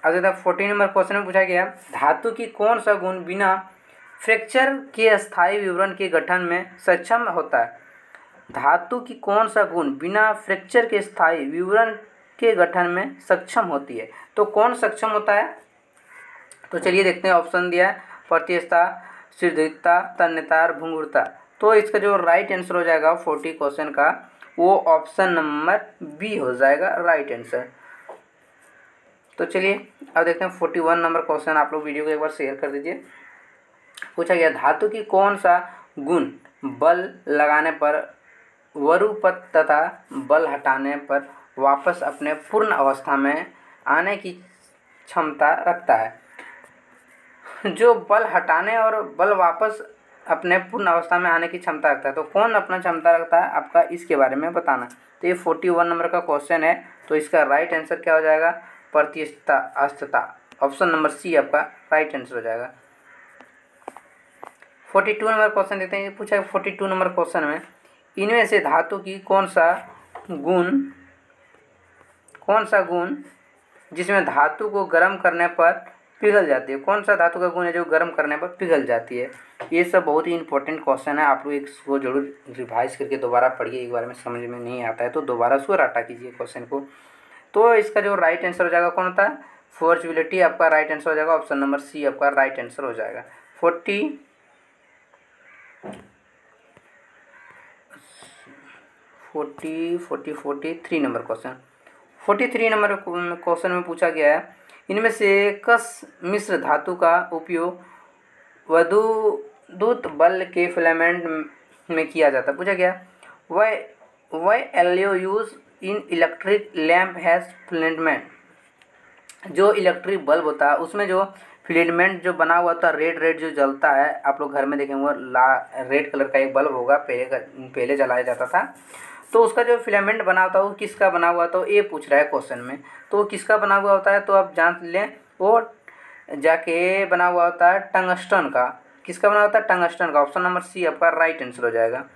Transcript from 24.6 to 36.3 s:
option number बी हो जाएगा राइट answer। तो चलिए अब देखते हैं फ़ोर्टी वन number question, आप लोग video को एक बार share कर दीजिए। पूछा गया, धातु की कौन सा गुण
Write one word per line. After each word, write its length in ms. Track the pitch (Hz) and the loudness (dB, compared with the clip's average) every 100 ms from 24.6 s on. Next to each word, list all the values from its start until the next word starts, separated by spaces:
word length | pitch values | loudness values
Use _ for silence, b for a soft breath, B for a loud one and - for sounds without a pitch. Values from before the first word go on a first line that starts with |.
| 175 196 | 4 4
option 520 | - 160 160 - 190 | 4 2 2 0 2
number 520 | 170 156 147 160 208 - _ | 2 -2 -2 0 0 -2 _
बी 340 | 160 147 208 202 | -18 -10 -8 -4
हो 160 | 131 | -4
जाएगा 340 | 123 135 143 185 | 2 4 4 0
राइट 440 | - 175 160 139 | -2 2 0 0
answer। 380 | 120 117 123 123 B B B B B _ _ _ b b b b b b _ _ - | -10 -6 -8 -8 B B B B B _ _ _ b b b b b b _ _ -8
तो 80 | 170 | -4
चलिए 420 | 185 190 202 - _ - - | -2 -2 -2 -6 _ -4 0
अब 80 | 165 | 2
देखते 200 | 170 185 | 0 -4
हैं 60 | |
फ़ोर्टी 280 | 180 165 170 | -4 -4 -2
वन 200 | 165 170 | 0 2
number 220 | 165 165 | 2 -2
question, 360 | 165 156 151 156 | -2 -4 0 0
आप 160 | 147 | 0
लोग 100 | 156 | -2
video 220 | 151 143 151 | -6 -6 -4
को 60 | |
एक 80 | 151 | -2
बार 100 | 156 | -4
share 260 | - 139 135 | -4 -8 -6
कर 160 | 143 | -8
दीजिए। 320 | 139 147 185 B B B B B B _ _ _ - - - | -6 -8 -10 B B B B B B _ _ _ -20 -14 -8
पूछा 200 | 170 175 | -2 2
गया, 140 | 160 | 2
धातु 400 | - 143 156 214 | 2 0 2 -2
की 140 | 220 | -4
कौन 340 | 208 190 196 202 | 0 2 2 2
सा 480 | 185 175 - - - - | 2 2 0 -18 -20 -14
गुण 320 | 143 170 139 | -2 0 -2